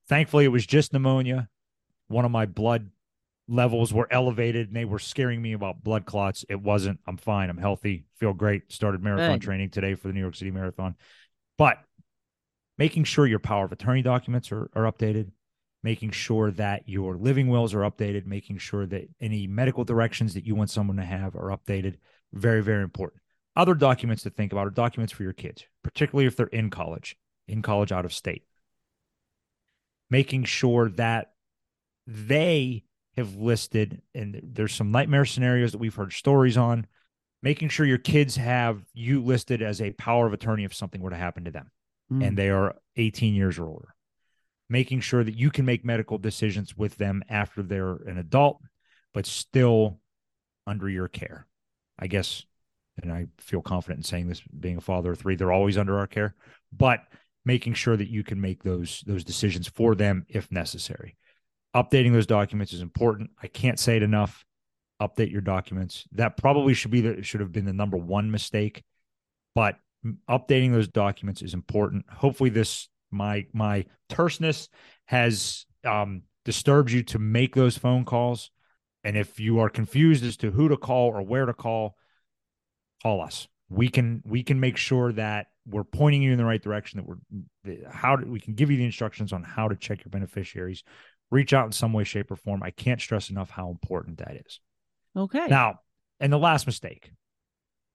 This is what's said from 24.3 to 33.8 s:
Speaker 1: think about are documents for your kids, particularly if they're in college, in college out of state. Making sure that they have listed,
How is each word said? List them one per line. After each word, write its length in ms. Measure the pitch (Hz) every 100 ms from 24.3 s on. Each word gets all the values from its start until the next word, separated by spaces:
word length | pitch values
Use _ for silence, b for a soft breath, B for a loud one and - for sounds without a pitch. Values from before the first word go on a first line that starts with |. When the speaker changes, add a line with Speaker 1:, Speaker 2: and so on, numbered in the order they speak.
Speaker 1:
think 220 | - 101
about 140 | 98 101
are 40 |
documents 420 | 120 117 - 110
for 100 | -
your 120 | 92
kids, 300 | - - - - _
particularly 440 | - - 147 139 131
if 80 |
they're 120 | - 110
in 240 | 113 107
college, 440 | 87 82 80 - - _ _ -
in 140 | 107
college 320 | 107 101 101
out 140 | 92 87
of 60 |
state. 320 | - 92 82 _ _ _ _ _ _ _ _ _ _ _ _ _ _ _ _ -
Making 340 | 131 135 131
sure 440 | 120 - 127 120 113
that 420 | 85 113 113 - _ _ _ _ _ _ _ -
they 760 | 107 107 147 175 156 127 113 - _ _ -
have 200 | 104 98
listed, 640 | 117 110 - 110